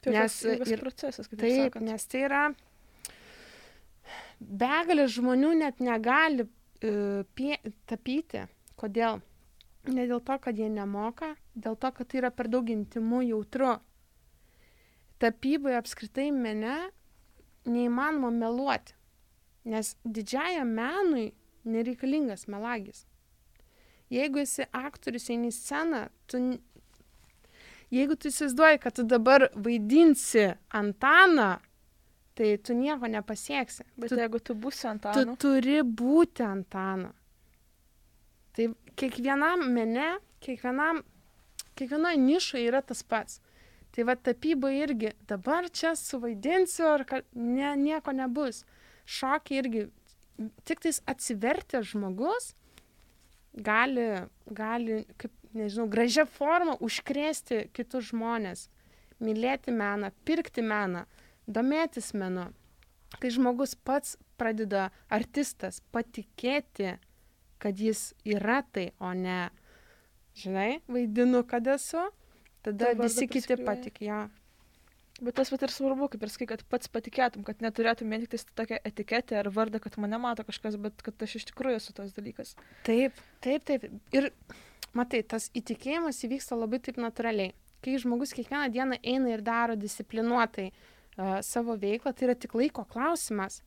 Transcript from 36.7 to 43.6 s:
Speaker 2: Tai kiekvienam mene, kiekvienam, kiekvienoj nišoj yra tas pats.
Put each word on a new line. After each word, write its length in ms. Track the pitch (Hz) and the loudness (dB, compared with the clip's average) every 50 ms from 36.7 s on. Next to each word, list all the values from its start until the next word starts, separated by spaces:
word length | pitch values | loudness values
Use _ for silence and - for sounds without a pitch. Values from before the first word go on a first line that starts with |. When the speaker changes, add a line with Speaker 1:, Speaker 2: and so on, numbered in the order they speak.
| - 196 190 190 190 190 180 - - _ _ _ _ _ _ _ _ _ _ _ _ _ _ _ _ _ _ _ _ _ _ _ _ _ _ _ _ | -6 -4 -4 -2 -4 -4 -6 -8 -12 _ _ _ _ _ _ _ _ _ _ _ _ _ _ _ _ _ _ _ _ _ _ _ _ _ _ _ _
Speaker 2:
Tai 140 | - 226 233 226 _ _ - | 0 0 0 0 _ _ -18
kiekvienam 720 | - - 269 262 233 - 240 269 277 277 294 320 359 359 320 254 | -6 -4 -4 -2 -2 -2 0 0 2 4 4 2 2 2 2 2
mene, 520 | 247 240 226 226 226 240 285 320 349 403 - _ - - | 2 2 2 2 0 0 0 -2 -2 -4 -8 _ -20 -16
kiekvienam, 640 | - - 254 226 - 247 247 269 294 320 330 320 - - _ - _ _ _ _ _ _ _ - - - | -10 -10 -10 -6 -4 -4 0 0 2 0 0 -2 -4 -10 _ -20 _ _ _ _ _ _ _ -18 -18 -18
kiekvienoj 480 | _ - 269 240 277 302 320 349 339 294 | _ -8 -6 -4 -2 0 0 2 4 4
nišoj 420 | 254 262 294 370 - - - 262 | 6 6 6 4 2 0 -2 0
yra 220 | 240 233 240 269 277 | 0 2 2 0 0
tas 180 | - 247 - - | -2 -10 -10 -6
pats. 360 | _ - 220 - - - - _ _ _ - | _ -4 -4 -4 -6 -14 -20 _ _ _ -20